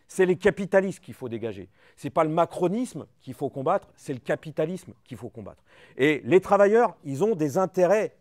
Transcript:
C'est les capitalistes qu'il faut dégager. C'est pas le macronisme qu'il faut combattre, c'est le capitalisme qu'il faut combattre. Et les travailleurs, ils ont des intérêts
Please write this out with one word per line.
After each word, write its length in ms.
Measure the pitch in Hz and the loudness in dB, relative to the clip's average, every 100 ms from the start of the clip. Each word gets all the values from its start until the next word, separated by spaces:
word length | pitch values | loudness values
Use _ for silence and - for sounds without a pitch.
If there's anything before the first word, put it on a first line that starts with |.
| _ | _
C'est 160 | - 185 | 0 2
les 100 | 185 | 2
capitalistes 640 | 202 185 196 196 190 - | 2 0 2 2 2 -4
qu'il 140 | - | -14
faut 160 | 117 127 | -14 -10
dégager. 400 | 113 113 98 90 _ _ _ | -8 -8 -10 -16 _ _ _
C'est 140 | 147 | -6
pas 160 | - 160 | -2 0
le 40 | |
macronisme 800 | 160 165 - 175 208 254 151 110 _ | 0 -2 -2 -2 -2 -6 -10 -16 _
qu'il 120 | - | -18
faut 160 | 127 139 | -8 -8
combattre, 380 | 143 139 190 - _ | -6 -2 -2 -4 _
c'est 180 | - | -12
le 60 | 131 | -10
capitalisme 720 | - 156 156 - 156 185 - - - | -6 -6 -6 -6 -4 -6 -14 -20 -18
qu'il 120 | 117 | -16
faut 120 | 123 | -16
combattre. 340 | - 95 - _ _ - - | -16 -18 -18 _ _ -12 0
Et 240 | 139 147 117 | 2 2 4
les 160 | 175 | 2
travailleurs, 560 | - 196 202 220 233 - 147 | 4 4 4 4 2 -2 -8
ils 180 | 135 | -2
ont 100 | 202 | -2
des 240 | 202 151 139 | 0 -2 -2
intérêts 580 | 185 - 175 214 180 _ | -2 2 2 2 0 _